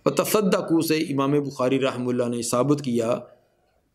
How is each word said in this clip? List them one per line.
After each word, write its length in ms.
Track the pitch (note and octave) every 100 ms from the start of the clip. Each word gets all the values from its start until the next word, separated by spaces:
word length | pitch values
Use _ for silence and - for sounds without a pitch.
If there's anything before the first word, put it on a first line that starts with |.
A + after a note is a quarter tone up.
| -
व 40 |
तसद्दकू 680 | - F3+ G#3+ G3 F#3+ - E3
से 120 | D3+ D#3
इमाम 400 | D3 C#3 C#3 D3
बुखारी 380 | C#3 - B2+ C3+
रहमतुल्लाह 480 | C3 B2+ B2 B2 A#2+
ने 140 | A#2+
साबित 360 | A2+ B2 C#3 D3
किया 300 | B2 A#2 A2+ B2+ - - _ _ _ _ _